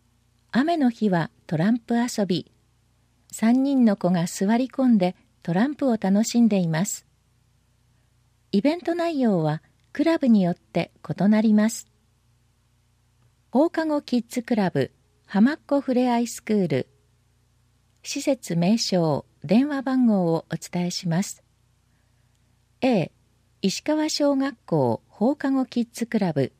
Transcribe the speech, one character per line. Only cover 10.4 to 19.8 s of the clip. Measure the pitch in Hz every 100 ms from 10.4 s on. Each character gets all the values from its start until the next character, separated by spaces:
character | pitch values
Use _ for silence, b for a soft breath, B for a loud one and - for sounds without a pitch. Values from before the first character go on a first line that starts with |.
よ | 175
っ | 180
て | _ 175 - _
異 | - 151 202
な | 214
り | 220
ま | 214 214
す。 | - - _ _ _ _ _ _ _ _ _ _ _ _ _ _ _ _
放 | 240 339
課 | - 320
後 | 294
キ | - 247
ッ | -
ズ | -
ク | 226 220
ラ | 185
ブ、 | 143 131 _ _ _ -
浜 | 196 233
っ | 311 -
子 | 285
ふ | 269
れ | 247 254
あ | 233
い | 240
ス | -
ク | -
ー | 214 180
ル。 | 135 - _ _ _ _ _ _ _ _ _ _ _
施 | - 285
設 | 302 269 - 170
名 | 170 226
称、 | - 185 165 139 - _
電 | 147 208 285
話 | 277